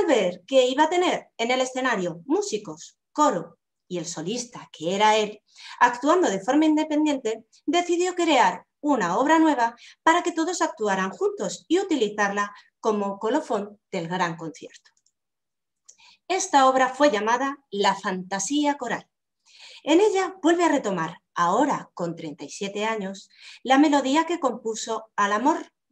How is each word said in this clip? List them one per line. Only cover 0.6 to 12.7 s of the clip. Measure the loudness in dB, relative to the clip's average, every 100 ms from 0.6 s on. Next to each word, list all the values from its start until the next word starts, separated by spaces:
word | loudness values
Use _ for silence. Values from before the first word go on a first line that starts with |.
| 4
iba | 4
a | 2
tener | 4 2 0 -6 -6
en | -2
el | 0
escenario | -2 -2 -2 -2 -4 -6 -4
músicos, | -2 -2 -6 -8 -16 -20 _ _
coro | 0 2 0 -6 _ _ _ -10
y | -8
el |
solista, | -8 -8 -8 -8 -10 -16 -20
que | -8 -4
era | 2 4 2
él, | 0 -6 _ -20 -10 2
actuando | 2 2 0 2 2
de | -2
forma | 0 2 2
independiente, | 2 0 0 0 -2 -4 -8 -12 _
decidió | -4 -2 0 0 0
crear | 0 2 4 2 0 -12 _
una | -2 0 0 0
obra | 4 4
nueva | 4 4 0 -4 -20 -4
para | 2 2
que | 0
todos | -2 -4 -2
actuaran | -4 -2 -2 -2 -4
juntos | -2 -4 -4 -8 -8 -2
y | -2
utilizarla | 0 0 -2 0 -2 -2 -6 -8 _